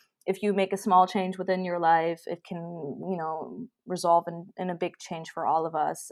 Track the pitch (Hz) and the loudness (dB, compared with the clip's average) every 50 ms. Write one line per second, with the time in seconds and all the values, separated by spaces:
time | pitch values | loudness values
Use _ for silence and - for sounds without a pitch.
0 | _ _ _ _ - - 190 190 - 208 196 196 190 190 196 196 - 214 185 185 | _ _ _ _ -4 -4 -2 0 2 2 2 2 2 2 0 -2 2 6 6 6
1 | 185 180 - 202 185 185 180 185 185 190 185 185 185 180 175 175 170 165 165 165 | 6 6 4 0 0 0 -2 -4 -2 0 0 0 0 -2 0 2 4 6 6 6
2 | 160 170 170 165 - - 170 170 - - 190 170 165 170 170 165 151 143 - - | 4 2 -2 -4 -6 -8 -10 -8 -8 -10 -10 -8 -8 -10 -10 -8 -8 -8 -8 -6
3 | 165 180 190 170 160 160 160 160 143 - - - - - _ _ - - 185 170 | -6 -4 -4 -4 -4 -4 -4 -6 -8 -10 -10 -12 -12 -14 _ _ -10 -8 -4 0
4 | - 170 170 170 170 170 170 170 170 - - - 185 185 175 165 185 175 - - | 2 4 4 4 4 0 -8 -10 -12 -12 -10 -6 -6 -4 -4 -4 -4 -6 -6 -8
5 | - - 175 165 160 - - 165 160 113 147 160 160 165 165 156 147 151 165 - | -12 -10 -10 -10 -10 -10 -8 -4 0 2 2 2 2 0 0 -2 -2 -2 -2 -6
6 | - - | -8 -10